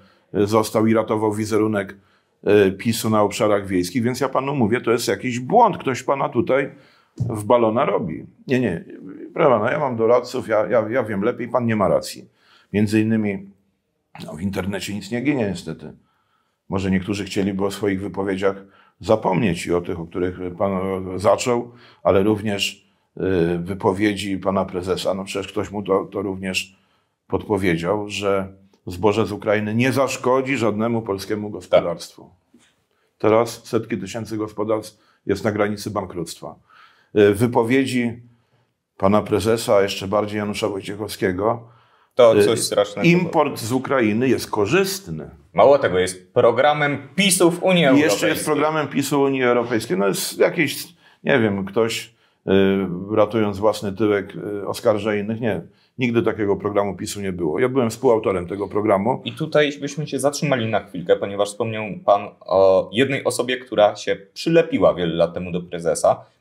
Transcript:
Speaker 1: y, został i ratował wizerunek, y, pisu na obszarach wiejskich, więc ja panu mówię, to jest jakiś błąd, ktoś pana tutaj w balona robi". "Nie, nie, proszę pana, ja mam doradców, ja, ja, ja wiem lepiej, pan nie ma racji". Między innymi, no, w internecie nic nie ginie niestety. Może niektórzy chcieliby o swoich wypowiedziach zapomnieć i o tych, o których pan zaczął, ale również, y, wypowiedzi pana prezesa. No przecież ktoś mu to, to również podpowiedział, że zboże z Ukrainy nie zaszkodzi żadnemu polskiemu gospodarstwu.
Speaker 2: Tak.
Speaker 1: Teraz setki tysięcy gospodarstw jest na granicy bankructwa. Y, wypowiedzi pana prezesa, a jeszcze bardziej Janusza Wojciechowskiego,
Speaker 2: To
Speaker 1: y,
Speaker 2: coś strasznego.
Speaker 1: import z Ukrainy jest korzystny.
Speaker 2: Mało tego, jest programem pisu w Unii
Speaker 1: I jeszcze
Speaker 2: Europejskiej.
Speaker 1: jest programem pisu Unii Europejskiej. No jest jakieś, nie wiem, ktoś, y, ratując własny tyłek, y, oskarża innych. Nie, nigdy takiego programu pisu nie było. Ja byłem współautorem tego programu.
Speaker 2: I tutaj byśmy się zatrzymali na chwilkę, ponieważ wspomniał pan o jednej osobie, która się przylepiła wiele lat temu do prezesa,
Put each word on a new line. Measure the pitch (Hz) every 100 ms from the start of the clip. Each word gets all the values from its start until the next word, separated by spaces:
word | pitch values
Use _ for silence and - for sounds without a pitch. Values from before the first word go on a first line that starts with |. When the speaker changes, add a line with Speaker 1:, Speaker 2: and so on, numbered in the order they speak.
| _ _ _ 90
Speaker 1:
y, | 101
został | 110 110 113 110
i |
ratował | 110 110 110 110
wizerunek, | 104 107 107 110 104 98 - _ _ _ _ - 104 98
y, |
pisu | 95 117 113 110
na | 107
obszarach | 104 95 107 101 98
wiejskich, | 92 87 131
więc | 113 127
ja | 135
panu | 131 135 143
mówię, | 107 120
to | 120
jest | 117 117
jakiś | 98 127 120
błąd, | 131 208 226 170
ktoś | 135 120
pana | - 139 180
tutaj | 120 - 131 147 - - _ _ -
w | 120 110
balona | 104 120 113 110 160
robi". | 196 87 64 - _ -
"Nie, | 127
nie, | 117 85 - - - - -
proszę | - 160
pana, | 117 113
ja | 160
mam | 143 117
doradców, | 113 123 123 131 104
ja, | 107 107
ja, | 117 107
ja | 127
wiem | 110 101
lepiej, | 107 123 123
pan | 127 117
nie | 110
ma | 92
racji". | 71 - - 60 _ _ _ _
Między | 101 107 110
innymi, | 110 113 104 98 98 _ _ _ _ _ _ - -
no, |
w | 76
internecie | 98 95 92 98 95
nic | 101 101
nie | 120
ginie | 135 139 104
niestety. | 90 80 78 73 - _ _ _ _ _ _ -
Może | 98 95
niektórzy | 95 92 101 95
chcieliby | 104 98 98 98
o |
swoich | 98 104 95
wypowiedziach | 98 95 98 95 98 98 - _ _ _
zapomnieć | 92 110 - 175 113 82 -
i |
o | 87
tych, | 87 87
o | 82
których | 92 90 90 90 87
pan | 101 95 95 95 95 92
zaczął, | 101 104 127 120 120 - - _
ale | 90 95
również, | 101 107 107 101 92 - _ _ _ -
y, | 90 92 82 87
wypowiedzi | 87 98 110 95 107 98 101 95
pana | 98 95 92
prezesa. | 92 90 87 -
No | 95
przecież | 98 98 95
ktoś | - 95
mu | 101
to, | 95 95 87
to | 101
również | 98 95 95 92 - _ _ _ _ _ _
podpowiedział, | 95 87 101 95 82 85 104 104
że | 98 101 98 98 - _ _ -
zboże | 90 104 101 98
z |
Ukrainy | 104 107 107 107 110
nie | 127
zaszkodzi | 131 135 - 123 131 131 135
żadnemu | 113 104 117 117
polskiemu | 113 98 - 104 104
gospodarstwu. | 92 - - 90 82 - - - _ _
Speaker 2:
Tak. | _ _ _ _ _ _ _
Speaker 1:
Teraz | 107 110 117 - -
setki | 120 117 110
tysięcy | 95 117 104 110
gospodarstw | 107 - 107 110 107 - _ _ -
jest | 95
na | 107
granicy | 104 104 104 117
bankructwa. | 104 92 87 82 - 73 - _ - - _ _ 104
Y, | 101
wypowiedzi | 98 120 120 113 131 135 123 120 120 - _ _ _ _ _ _ -
pana | 98 104
prezesa, | 98 104 98 117 - 101
a |
jeszcze | 98 - 95
bardziej | 104 104 107
Janusza | 104 101 107
Wojciechowskiego, | 98 95 101 104 - 104 90 104 117 - _ _ _ _ -
Speaker 2:
To | 120 107
Speaker 1:
y, | 104
Speaker 2:
coś | 113
strasznego. | - 104 101 - 170
Speaker 1:
import | 175 175 165 143 117
z | 113
Ukrainy | 131 131 135 110 107 131
jest | 107 -
korzystny. | - 104 170 196 - - 78 73 - _
Speaker 2:
Mało | 101 117 139
tego, | 104 90
jest | 90 - -
programem | 127 120 120 147 151 147 139 - -
pisu | 196 175 175
w | 170
Unii | 185 180
Speaker 1:
I | 147
jeszcze | 139
Speaker 2:
Europejskiej. | 151 - 147
Speaker 1:
jest | 147 151
programem | 143 151 156 139
pisu | 143 135 147
Unii | 139 135
Europejskiej. | 127 120 117 117 - 95
No | 98
jest | 90 - -
jakieś, | - 175 151 - - _ _ _
nie | - 143
wiem, | 110 98 95
ktoś, | 117 113 113 - _ _ _ -
y, | 95 98 98 95 87 98 107
ratując | 104 113 104 95
własny | 107 104 107
tyłek, | 95 110 101 95 -
y, | 104 101 95
oskarża | 104 120 107 107 104
innych. | 101 113
Nie, | 120 90 - _ _ -
nigdy | 127 117
takiego | 113 95 101 98
programu | 104 101 101 90
pisu | 104 104
nie | 98
było. | 87 82 90
Ja | 127
byłem | 131 117
współautorem | - 131 110 113 95 87
tego | 101 98
programu. | 107 104 98 104 139 -
Speaker 2:
I |
tutaj | 117 160 151 147 143
byśmy | 139 160 143
się | 135
zatrzymali | 139 143 147 131 110
na | 104
chwilkę, | - 90 87 101
ponieważ | 104 98 104
wspomniał | - 113 110 107 90 -
pan | 104 104 -
o | - 95 98 95 90
jednej | 104 135 139
osobie, | - - 123 127
która | - 104 104 104
się | - 95 -
przylepiła | - - 165 165 127 87
wiele | 80 87
lat | 82 85
temu | 87 90
do | 87
prezesa, | 87 87 85 85 98 110 - _